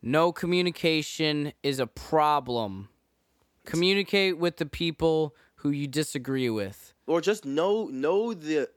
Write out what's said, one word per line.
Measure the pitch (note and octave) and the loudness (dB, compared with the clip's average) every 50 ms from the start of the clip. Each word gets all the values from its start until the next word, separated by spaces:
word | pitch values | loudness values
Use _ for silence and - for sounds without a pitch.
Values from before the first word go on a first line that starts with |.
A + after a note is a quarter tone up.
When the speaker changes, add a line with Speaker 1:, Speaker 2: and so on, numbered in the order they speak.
Speaker 1:
No | - A2+ C3 D#3 E3 F3 E3 | -4 0 2 4 4 2 2
communication | - - E3+ F3+ F3+ F3+ F3+ E3 - - E3+ D#3+ D#3 D3+ - - - D#3+ D#3 D3+ D3 D3 D3 - _ _ | -2 -2 0 2 2 2 0 -2 0 0 2 2 2 -2 -4 -4 -2 0 0 0 0 -2 -4 -8 _ _
is | C#3 C#3 C3 | -4 -2 -2
a | C3 | -2
problem. | A#2 _ - - - - D#3+ D3+ D3+ D3+ D3 C3 B2+ B2 A#2+ A2+ G#2 F#2+ F#2+ G2+ G#2+ _ _ _ _ _ _ _ _ _ _ _ _ _ _ _ | -4 _ -16 -8 0 2 4 4 6 4 2 0 0 -2 -2 -2 -4 -6 -10 -12 -14 _ _ _ _ _ _ _ _ _ _ _ _ _ _ _
Communicate | - - E3 F3 F#3 G3 G3+ G3 - - G3+ G3 F#3+ F3+ D#3 | -6 -2 0 2 2 2 2 0 0 2 2 2 2 0 0
with | E3+ F3 E3 | 0 -2 0
the | - E3 | -2 -6
people | D3 - - E3+ E3 D#3 _ D#3+ E3 D#3+ D#3 D#3 D3 D3+ _ _ _ _ | -6 -4 -4 -4 -4 -2 _ 2 2 4 2 0 0 -4 _ _ _ _
who | _ - D3 | _ -2 -2
you | C#3+ C#3+ C#3+ | -2 0 -4
disagree | C#3+ C3 D3+ D#3 - - C#3+ B2 B2+ C3+ C3+ B2+ A#2+ | -4 -2 -2 -2 -2 -4 -8 -6 -4 -2 0 0 0
with. | A2+ G#2+ G2+ G2 G2+ - - - _ _ _ | 0 0 -4 -6 -8 -14 -20 -20 _ _ _
Speaker 2:
Or | - D3+ E3+ | 0 0 2
just | E3 F#3 G#3+ G#3+ - | 2 2 0 0 -2
know, | C#3 C3+ D3 E3 G3 G#3 A3 A3 E3+ | -4 -2 0 2 2 2 0 0 -4
know | C3+ C3 C3+ D3+ F3+ G3 A3 A#3 A3+ | -6 -2 0 2 2 2 0 -2 -4
the | F3 D3+ D3+ D#3 D3+ C3 - _ | -6 -4 -2 0 0 0 -2 _